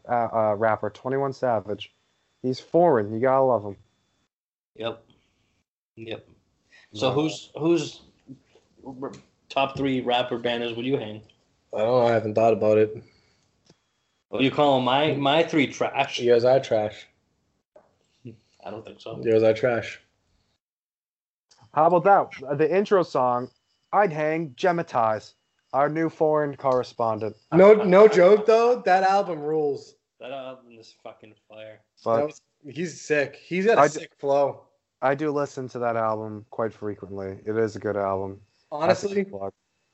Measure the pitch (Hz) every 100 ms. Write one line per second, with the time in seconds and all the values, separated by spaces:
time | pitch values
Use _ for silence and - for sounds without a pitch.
0 | - 120 113 113 107 101 110 104 104 -
1 | 131 135 139 131 127 110 104 98 - _
2 | _ _ _ _ 127 127 - 165 175 123
3 | 104 110 131 135 131 113 104 98 _ _
4 | _ _ _ _ _ _ _ - 113 -
5 | _ _ _ _ _ _ _ _ _ -
6 | 110 110 - _ _ _ _ _ _ 104
7 | 131 135 156 - - 131 160 170 143 -
8 | _ _ - 131 _ _ _ _ 127 127
9 | 135 - _ _ _ 135 135 139 135 127
10 | 123 120 127 120 120 117 120 113 127 135
11 | 107 107 - _ _ _ _ 104 110 127
12 | 117 113 107 107 113 104 110 107 107 110
13 | - _ _ _ _ _ _ _ _ _
14 | _ _ _ 107 131 - 147 131 123 135
15 | 156 139 139 156 165 160 120 - 113 123
16 | 139 - 120 120 123 131 - 113 107 -
17 | - _ _ _ _ _ _ _ _ _
18 | _ _ 120 110 _ _ - 107 - -
19 | 117 113 117 110 110 110 127 113 - -
20 | _ _ _ _ _ _ _ _ _ _
21 | _ _ _ _ _ _ _ 147 165 175
22 | 190 190 - - 135 143 151 185 208 196
23 | 160 143 127 123 127 _ _ _ _ 190
24 | 208 151 151 160 160 120 185 170 165 131
25 | 110 107 - _ _ _ _ 131 147 156
26 | 160 - 156 151 147 135 139 127 117 -
27 | 113 107 107 - _ 170 202 214 202 185
28 | 214 180 175 208 214 226 240 240 190 185
29 | 190 196 180 156 147 156 147 131 - _
30 | _ _ 120 135 131 123 120 113 110 _
31 | 113 110 107 107 _ 110 110 107 _ _
32 | 117 113 151 - _ _ 147 123 175 131
33 | - 147 135 - - 180 202 175 147 147
34 | - _ 143 139 135 - _ _ _ _
35 | 131 143 156 143 143 139 127 123 120 113
36 | 110 110 110 104 - - 113 - 107 101
37 | 92 98 95 98 107 110 110 107 107 101
38 | 98 95 98 98 _ _ _ 151 170 190
39 | 202 196 196 98 98 - _ _ _